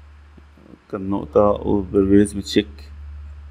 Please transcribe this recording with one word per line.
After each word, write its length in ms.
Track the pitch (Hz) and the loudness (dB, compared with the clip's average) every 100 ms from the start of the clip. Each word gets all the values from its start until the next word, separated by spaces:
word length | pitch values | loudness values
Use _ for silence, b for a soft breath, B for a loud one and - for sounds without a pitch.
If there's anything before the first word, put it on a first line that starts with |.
| - - - - _ _ - - - | -20 -20 -20 -20 _ _ -20 -20 -12
كم 200 | 104 95 | -10 -6
نقطة 300 | 98 - - | -6 0 2
وبريزم 1000 | 104 101 107 101 92 101 98 101 104 101 | 2 2 0 -2 0 0 4 4 4 -2
تشيك. 500 | - 107 104 - - - - - - - - | -2 -2 -2 -12 -20 -18 -18 -16 -18 -20 -20